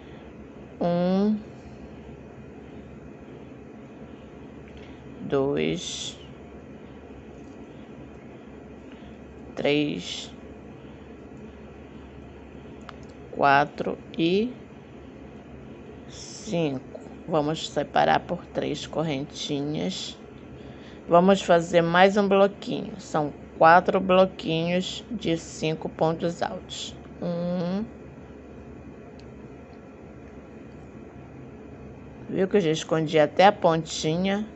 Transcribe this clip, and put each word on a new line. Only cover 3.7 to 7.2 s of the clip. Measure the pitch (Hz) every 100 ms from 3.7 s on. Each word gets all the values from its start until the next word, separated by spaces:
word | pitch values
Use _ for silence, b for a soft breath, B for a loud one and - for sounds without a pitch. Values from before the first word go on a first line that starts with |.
| - - - - - - - - - - - B B - -
dois, | - 143 135 143 156 170 - - - - - - - - - - - - - -